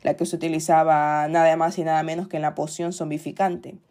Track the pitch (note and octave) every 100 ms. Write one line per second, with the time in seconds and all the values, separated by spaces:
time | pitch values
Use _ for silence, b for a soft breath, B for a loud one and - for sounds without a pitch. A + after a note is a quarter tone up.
0 | - D3 E3+ E3 E3 D#3+ D#3+ D#3+ D#3+ D3+
1 | D3+ D3+ D3+ E3 E3 D#3+ E3 F#3 D#3+ D#3+
2 | D#3+ E3 G3 D#3 D3+ D3+ D#3 - E3+ F3+
3 | D#3 D3+ D3+ - F#3+ F3 - - _